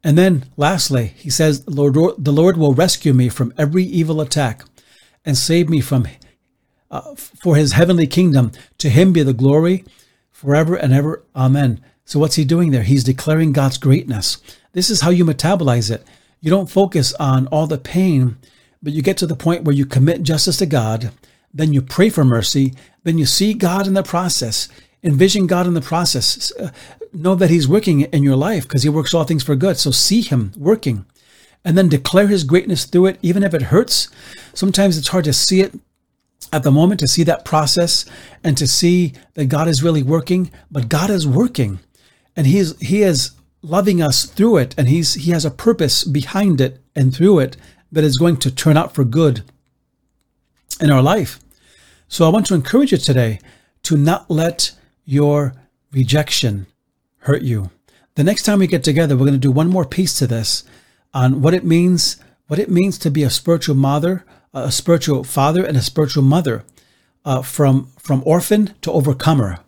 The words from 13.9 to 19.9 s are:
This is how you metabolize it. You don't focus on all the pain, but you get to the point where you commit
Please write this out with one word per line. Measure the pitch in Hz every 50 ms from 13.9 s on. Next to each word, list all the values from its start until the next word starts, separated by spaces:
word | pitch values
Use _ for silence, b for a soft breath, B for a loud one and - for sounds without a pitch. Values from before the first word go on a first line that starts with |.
| 131 165 - - 120 104 92 - - - B B B B B B B
This | 180 185 -
is | 220 170
how | 135 170
you | 180 175 180
metabolize | 160 151 - - 160 196 196 165 131 120 120 110 104
it. | 113 - - b b b b b b b
You | - 156
don't | 175 196 185 -
focus | - 190 196 185 - 170 135 - -
on | - 160 135 131 131 131
all | 131 - 151 160
the | 151 156
pain, | 135 - - - 180 190 185 160 135 127 120 117 - b b b b b b b b
but | - 151
you | 147 156 135
get | 185 190
to | - 175
the | 156 160
point | 131 - 160 170 170 -
where | 151 143
you | 139 139
commit | 135